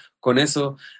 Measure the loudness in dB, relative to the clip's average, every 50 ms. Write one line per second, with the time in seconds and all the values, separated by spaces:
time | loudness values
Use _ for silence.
0 | -16 _ _ _ -2 0 2 2 2 0 0 -2 -4 -4 -6 -10 -16 -20 -20 -14